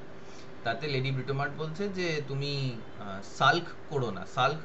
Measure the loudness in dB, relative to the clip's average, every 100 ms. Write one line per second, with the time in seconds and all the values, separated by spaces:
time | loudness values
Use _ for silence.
0 | -8 -10 -10 -10 -10 -4 -2 -2 0 2
1 | 2 0 0 0 0 -2 -4 -2 -2 0
2 | 0 0 0 -2 0 0 0 -2 -8 -8
3 | -6 -6 -8 6 8 8 2 -8 -4 0
4 | 0 -2 -4 2 2 2